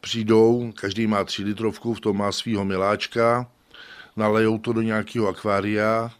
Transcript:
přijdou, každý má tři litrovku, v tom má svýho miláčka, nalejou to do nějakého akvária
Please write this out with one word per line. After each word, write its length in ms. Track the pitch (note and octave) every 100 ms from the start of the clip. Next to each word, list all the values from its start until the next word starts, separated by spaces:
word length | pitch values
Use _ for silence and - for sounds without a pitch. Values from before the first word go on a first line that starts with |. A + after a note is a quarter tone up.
přijdou, 720 | - A2+ A2 A2 A2+ A#2+ A#2+ G#2
každý 260 | - G2 A2
má 180 | G#2+
tři 200 | F#2+ -
litrovku, 500 | G2+ G#2 A2 G2+ A#2
v 60 | A2
tom 160 | A2 G2+
má 160 | G2+
svýho 320 | F#2+ - G#2
miláčka, 800 | G2 F#2+ G2 G#2 - A#2 A#2 A#2+ B2 _ _ - - - - -
nalejou 420 | G#2+ G#2+ A2 A2
to 140 | A2
do 100 | A2+
nějakého 460 | A2+ A2 G#2 A#2+ G#2
akvária 800 | F2+ G#2+ G2+ G2+ G#2+ G#2+ A2+ A#2 -